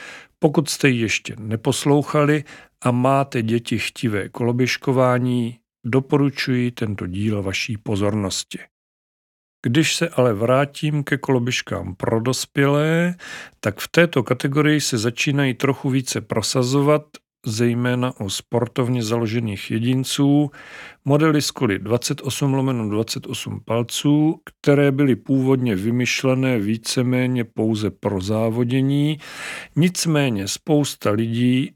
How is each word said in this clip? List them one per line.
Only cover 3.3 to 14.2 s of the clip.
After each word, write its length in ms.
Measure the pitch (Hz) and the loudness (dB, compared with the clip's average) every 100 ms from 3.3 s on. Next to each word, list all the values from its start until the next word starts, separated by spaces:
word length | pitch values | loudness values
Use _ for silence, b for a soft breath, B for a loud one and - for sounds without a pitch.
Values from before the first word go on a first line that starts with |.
| 127 | -2
děti 360 | 110 117 117 113 | 0 -2 -2 -4
chtivé 500 | - - 120 101 - | -4 -4 -2 -2 -6
koloběžkování, 1300 | - 120 120 127 - - 127 127 123 123 123 117 117 _ _ 117 | -4 -2 0 0 0 0 2 2 2 0 0 -2 -8 _ _ -2
doporučuji 840 | 131 135 147 139 135 - 123 123 | -2 2 2 2 0 -2 0 -2
tento 360 | 120 113 98 92 | -2 -4 -4 -6
díl 360 | 92 107 104 | -2 -2 -2
vaší 340 | 95 95 - 107 | -2 -4 -6 -6
pozornosti. 840 | - 101 104 107 95 - - - - _ _ _ _ _ _ _ _ _ - | -4 -2 0 0 -2 -4 -8 -12 -16 _ _ _ _ _ _ _ _ _ 0
Když 300 | 123 156 - | 2 2 0
se 120 | 165 | -2
ale 260 | - 123 | 2 2
vrátím 680 | 101 117 131 143 - 151 151 | 2 2 2 2 -2 -2 -2
ke 140 | 143 139 | -2 -2
koloběžkám 760 | - 131 120 123 - 95 92 | 0 0 0 -4 -6 -8 -8
pro 260 | 92 - 113 | -6 -2 0
dospělé, 920 | 117 127 - - 139 143 151 165 175 180 B B B _ | 0 -4 -4 0 2 2 2 2 0 -4 B B B _
tak 200 | 110 101 | -6 -4
v 80 | - | 0
této 340 | - 170 139 | 4 4 2